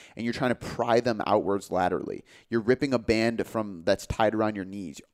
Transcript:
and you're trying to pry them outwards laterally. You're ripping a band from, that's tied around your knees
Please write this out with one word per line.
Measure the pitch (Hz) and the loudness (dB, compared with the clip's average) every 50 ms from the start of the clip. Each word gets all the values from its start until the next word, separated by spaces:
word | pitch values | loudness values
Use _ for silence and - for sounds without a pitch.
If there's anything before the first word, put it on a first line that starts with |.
| - - - - | -20 -18 -10 -6
and | 113 | -4
you're | 120 113 | -4 -2
trying | - 139 127 | 0 0 0
to | 147 | 0
pry | - - - - - 117 120 117 120 | -2 -4 -10 -4 -2 2 4 4 4
them | 120 123 113 104 - | 4 2 -2 -2 0
outwards | - 101 104 76 90 101 101 - - | 2 2 2 4 2 -2 -2 -2 -4
laterally. | - 90 90 90 90 76 - - 50 - - _ - - _ _ | -2 0 2 2 0 0 -4 -6 -8 -10 -12 _ -20 -20 _ _
You're | 113 113 | -4 -2
ripping | 107 110 127 127 151 139 131 | 2 2 2 2 2 0 0
a | 117 | -2
band | 107 - 113 110 113 117 117 107 95 - | 2 2 2 4 2 2 0 -2 -4 -4
from, | - 113 107 104 98 85 82 | -4 -4 -4 -4 -8 -4 0
that's | 98 98 - - - | 0 0 0 0 -8
tied | - - 117 107 107 | -2 2 2 2 2
around | 107 110 107 107 101 | 2 0 0 0 -4
your | 92 | -8
knees | 95 98 101 95 80 67 - - _ | -8 -8 -10 -10 -10 -12 -14 -20 _